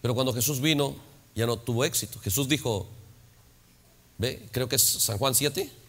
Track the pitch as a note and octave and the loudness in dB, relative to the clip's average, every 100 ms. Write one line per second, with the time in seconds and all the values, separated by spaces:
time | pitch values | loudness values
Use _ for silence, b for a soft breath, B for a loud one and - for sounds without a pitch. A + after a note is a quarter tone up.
0 | A#2+ A#2+ C3 A#2+ A#2 C3+ D3+ D3 C#3 C#3 | 0 0 0 0 0 2 2 4 2 -2
1 | - - - - A#2 A2+ - A#2 C3+ - | -16 -20 -12 -2 0 0 -2 0 2 0
2 | - - G2+ A2+ C3 D3 B2+ G2+ F2 - | -4 -6 -2 -2 0 0 0 -4 -6 -14
3 | - - - - - - - - - - | -20 -20 -20 -20 -20 -20 -20 -20 -20 -20
4 | - - B2+ - - B2+ B2+ C3+ - - | -20 -4 -4 -4 -8 -4 0 2 2 2
5 | - G#2 C3+ B2+ C#3+ D3+ G3 - | 0 2 2 2 2 0 -6 -10